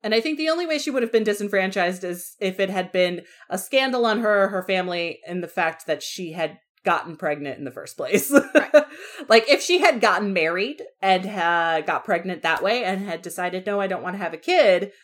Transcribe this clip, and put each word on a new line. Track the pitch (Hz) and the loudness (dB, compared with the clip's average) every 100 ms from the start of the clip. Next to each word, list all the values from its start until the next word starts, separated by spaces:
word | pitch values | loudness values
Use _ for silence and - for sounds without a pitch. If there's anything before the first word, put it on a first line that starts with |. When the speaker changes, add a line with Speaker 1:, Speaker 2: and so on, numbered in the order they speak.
Speaker 1:
And | 214 226 | 0 0
I | |
think | 311 302 | 0 -2
the | 311 | -2
only | 339 339 | -2 -2
way | 302 | -2
she | 294 | -2
would | 262 | -2
have | 233 | 0
been | 226 | 0
disenfranchised | 214 208 202 202 190 196 175 185 | 2 -2 0 0 0 0 -2 -2
is | 180 175 - - | -6 -8 -10 -6
if | 185 185 | -4 -2
it | 190 | -2
had | 190 185 | -2 -2
been | 180 180 170 - - - | 0 0 0 -12 -20 -8
a | 185 | -8
scandal | - 269 262 247 233 | 0 0 2 0 0
on | 214 | 2
her | 214 202 190 | 2 2 2
or | |
her | 190 | 0
family | 185 185 180 175 170 - - | -2 -2 -2 -4 -6 -8 -8
in | 180 | -8
the | 170 | -6
fact | - 165 160 - | -2 -2 -4 -6
that | 147 | -4
she | - - 175 | -4 -10 -10
had | 170 156 - _ _ | -6 -6 -6 _ _
gotten | 190 165 170 156 | -2 -2 -2 -8
pregnant | 160 147 147 - | -4 -4 -6 -10
in | |
the | 139 | -10
first | - - - | -12 -16 -10
place. | 135 202 - 277 | 0 0 6 4
<laughs> | - 302 | 6 2
Speaker 2:
Right. | - 302 302 - - - 294 | 6 4 4 -12 -16 -10 4
Speaker 1:
Like, | 226 226 | 4 6
if | - | 2
she | - 359 | 2 2
had | 330 247 | 4 4
gotten | 214 180 202 | 2 2 0
married | 185 160 175 233 302 - - | 0 0 -2 -4 -8 -16 -4
and, | 190 185 190 | 2 2 0
uh, | 202 170 170 165 160 | -2 0 2 2 0
got | 156 160 - | -2 -4 -2
pregnant | 170 185 180 | -4 -2 -4
that | 165 160 | -2 0
way | 190 240 | 0 0
and | 185 190 | -2 -4
had | 202 165 | -6 -8
decided, | 170 170 180 185 196 | -10 -6 -6 -4 -4
"No, | 202 | -2
I | 196 | -2
don't | 180 | -4
want | 175 190 | -6 -6
to | |
have | 170 | -8
a | 160 | -6
kid," | - 359 226 180 202 - | 0 4 6 4 0 -12